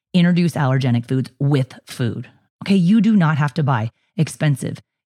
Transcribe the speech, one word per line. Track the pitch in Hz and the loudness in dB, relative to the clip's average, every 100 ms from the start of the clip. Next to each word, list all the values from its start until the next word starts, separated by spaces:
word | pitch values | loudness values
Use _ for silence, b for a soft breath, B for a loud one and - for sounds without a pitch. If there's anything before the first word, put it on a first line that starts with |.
| _ | _
introduce | 180 175 175 175 | 0 2 2 0
allergenic | - 135 135 127 120 120 | 0 -2 0 0 -2 -2
foods | 131 127 - | -4 -4 -4
with | 143 143 131 - | -2 0 -2 -10
food. | - - 127 135 - _ _ - | -16 -6 -6 -6 -12 _ _ -12
Okay, | - | 0
you | 196 170 226 | 2 4 2
do | 208 | 4
not | 208 156 147 | 2 2 2
have | 147 | 0
to | - | 0
buy | 143 123 113 _ _ - | -2 -2 -4 _ _ -4
expensive, | 151 - 156 135 - - _ _ | -4 -2 -2 -2 -6 -12 _ _